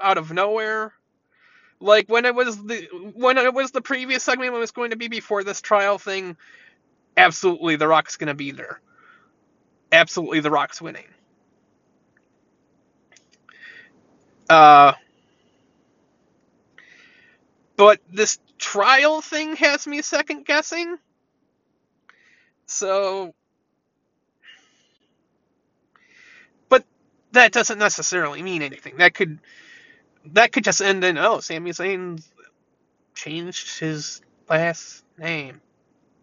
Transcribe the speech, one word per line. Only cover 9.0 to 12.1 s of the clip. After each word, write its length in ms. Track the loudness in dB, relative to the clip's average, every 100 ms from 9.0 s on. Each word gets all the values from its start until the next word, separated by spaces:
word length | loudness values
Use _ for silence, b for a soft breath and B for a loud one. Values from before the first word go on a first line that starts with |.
| b b b b _ _ _ _ 0
Absolutely 480 | 2 2 -2 -4 -2
The 100 | 0
Rock's 320 | -2 -2 -8
winning. 240 | -18 -18 -20 _ _ _ _ _ _ _ _ _ _